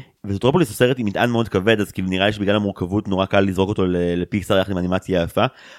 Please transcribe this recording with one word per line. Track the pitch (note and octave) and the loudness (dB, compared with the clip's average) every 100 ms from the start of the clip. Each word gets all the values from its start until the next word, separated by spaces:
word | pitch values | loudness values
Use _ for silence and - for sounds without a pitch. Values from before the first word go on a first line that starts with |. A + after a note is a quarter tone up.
| - _ G2+ | -16 _ -6
וזוטרופוליס | G2 B2 E3+ B2+ | -2 2 2 0
הוא | G2+ | 2
סרט | B2 B2+ | 2 2
עם | G#2+ | -2
מטען | F#2 A#2+ | 0 0
מאוד | A#2 G#2+ | 0 0
כבד, | G2 G2 A2 | 0 2 2
אז | F#2+ | 0
כאילו | - F#2 | -4 -2
נראה | F#2 G2+ | 0 0
לי | |
שבגלל | G#2+ G2 G#2+ | 0 0 0
המורכבות | G2+ - F2 G2+ G#2 | 0 -4 -4 -4 -2
נורא | F#2 F#2+ | -2 2
קל | G2+ | 2
לזרוק | G2 F2+ F#2+ | 2 2 0
אותו | G#2+ F#2 | 0 0
ל-, | F2 | 0
לפיקסאר | F2 F2 F2 G#2 F2+ G2 | 0 -2 -2 -4 0 0
יחד | G2 | 0
עם | F#2 | -2
אנימציה | F2+ F#2 - F2+ | -2 -2 -2 -2
יפה. | E2 - B2+ - - | 0 0 -2 -4 -20